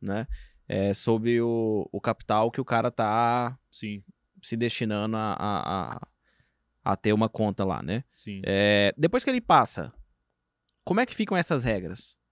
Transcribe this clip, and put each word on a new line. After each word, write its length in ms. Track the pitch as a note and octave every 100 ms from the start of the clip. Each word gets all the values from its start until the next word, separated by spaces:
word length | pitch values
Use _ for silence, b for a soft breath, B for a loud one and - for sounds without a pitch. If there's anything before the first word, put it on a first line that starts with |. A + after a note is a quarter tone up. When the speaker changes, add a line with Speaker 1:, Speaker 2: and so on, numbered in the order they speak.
Speaker 1:
né? 260 | G2+ G#2 A2 b b b -
É, 260 | G2+ G2+
sob 460 | G2 - A2+ A#2 A#2
o, 460 | A#2 A#2 A2+ G#2+ -
o 100 | G2+
capital 500 | A#2 A2+ - G#2+ A#2
que 80 | -
o 60 | B2+
cara 260 | A#2 A#2+
tá 640 | - A2 A2 A#2 B2 A#2+ C3 _
Speaker 2:
Sim. 320 | - G#2+ G2+ - _ _ _
Speaker 1:
se 160 | - A3+
destinando 580 | A#2 - A2 G#2 A2 A2
a, 180 | G#2+
a, 600 | - G#2 F#2+ - F#2+ D2 -
a, 120 | - _ _ _ _ _ _ _
a 120 | - G2
ter 160 | G#2+
uma 160 | G#2+ A2
conta 340 | - G#2+ G2
lá, 180 | F#2+ B1+
né? 220 | C2+ A2 -
Speaker 2:
Sim. 280 | - G#2+ G2 F#2+
Speaker 1:
É, 480 | G2 G#2 G2+ G2+ -
depois 260 | F3 B3
que 60 | C4+
ele 100 | B3+
passa, 540 | - D3+ A2+ - D2 - - _ _ _ _ _ _ _
como 160 | - F#3+
é 60 | B3+
que 100 | -
ficam 220 | G3+ F#3
essas 260 | - D3
regras? 520 | A#2+ G2+ E2+ F#2 - - _